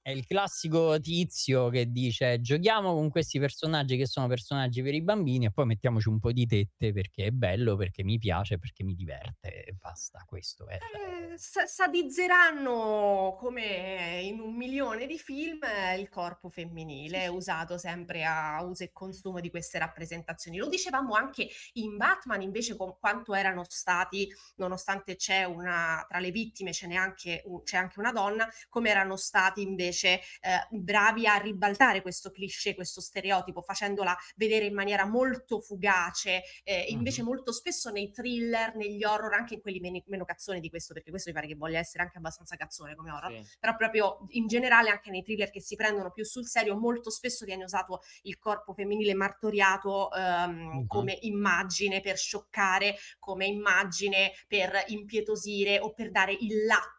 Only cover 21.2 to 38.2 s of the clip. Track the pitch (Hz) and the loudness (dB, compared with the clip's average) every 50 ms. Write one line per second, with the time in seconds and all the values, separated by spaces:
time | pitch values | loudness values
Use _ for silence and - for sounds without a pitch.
21.2 | 240 277 - - - - - - - - _ 233 214 214 208 208 240 330 381 392 | 2 2 -4 -6 -6 -6 -6 -18 -20 -12 _ -6 -6 -6 -2 2 2 2 2 2
22.2 | - 254 214 196 190 196 190 226 233 240 202 180 190 185 180 _ - 208 208 233 | -2 -4 -4 -4 -4 -4 -4 -4 -4 -4 -6 -6 -8 -10 -8 _ 0 0 0 0
23.2 | 233 - 196 196 196 190 185 180 175 - - - - 185 180 175 185 - 190 196 | -2 -2 0 2 2 2 0 -2 -8 -6 -8 -4 0 0 2 2 0 0 -2 -4
24.2 | 196 196 196 - - - _ - 190 180 185 180 - - 196 196 - - 180 - | -4 -4 -6 -20 -20 -20 _ -6 -4 -4 -4 -4 -4 -4 -4 -4 -4 -10 -6 -6
25.2 | - - 190 190 185 180 175 170 175 180 175 170 170 165 165 156 - - - 175 | 0 2 2 2 2 0 -4 -4 -2 0 0 2 2 2 0 -2 -4 -4 -4 -4
26.2 | 180 185 175 226 226 226 _ - 196 175 165 - 190 170 175 185 185 190 190 - | -4 -2 -2 -4 -4 -4 _ -8 -8 -6 -6 -6 -6 -2 0 0 0 0 -4 -8
27.2 | - 175 170 160 - 202 180 175 - - - 180 185 180 - 202 208 240 240 226 | -8 -6 -6 -6 -8 -10 -12 -10 -8 -2 -2 -2 -2 -2 -4 -2 -2 0 0 2
28.2 | 196 202 208 220 226 226 - - - _ - 233 233 214 208 196 190 190 190 190 | 0 0 2 0 -2 -2 -4 -18 -20 _ -4 0 2 4 4 4 4 2 0 -2
29.2 | - - - 202 185 190 190 208 202 190 190 180 180 175 175 - - 185 180 185 | -2 2 4 6 6 6 2 2 -4 -4 -2 -2 -2 -2 -2 2 4 4 4 4
30.2 | - - - - - 190 180 180 - - 226 208 175 170 202 214 202 220 220 226 | 0 -12 -18 -6 0 0 2 2 0 -2 -8 -6 -2 2 4 6 6 6 4 6
31.2 | 233 320 208 196 - 220 208 185 208 202 202 - 269 247 196 190 190 185 175 - | 4 6 6 4 2 -2 -2 0 0 0 6 6 6 6 6 2 -2 -2 -4 -4
32.2 | - 190 190 - 196 185 - - - 208 190 - 180 - - 185 170 - - 196 | -6 -8 -10 -10 -10 -8 -6 -4 -4 -4 -4 -4 -6 -6 -6 -6 -6 -6 -6 -4
33.2 | 185 190 196 185 180 185 170 175 170 - 190 - 214 202 202 202 190 180 180 - | 0 2 2 2 0 -2 -8 -10 -8 -6 -4 -2 -2 0 0 2 2 2 0 0
34.2 | - - - - 220 214 220 220 208 202 202 202 196 202 208 196 190 202 220 247 | -4 -16 -4 0 2 4 4 4 2 2 0 0 0 2 2 2 2 2 4 2
35.2 | 262 262 247 254 - - 233 208 - - 208 185 185 208 190 185 170 175 - - | 2 2 0 -4 -4 -4 -6 -6 -4 -8 -8 0 2 4 4 4 2 0 -2 -4
36.2 | - 202 185 185 185 - - - _ 196 196 180 151 - 226 233 233 262 - 240 | -2 0 -2 -2 -2 -8 -20 -14 _ -2 -2 -2 -2 -2 -2 -2 -2 -2 -2 -2
37.2 | 233 233 262 262 - - 233 - - 349 - - - 240 208 202 202 202 - - | -2 -2 -2 -4 -4 -4 -4 -4 -2 -2 0 0 0 -2 -2 -4 -6 -6 -8 -8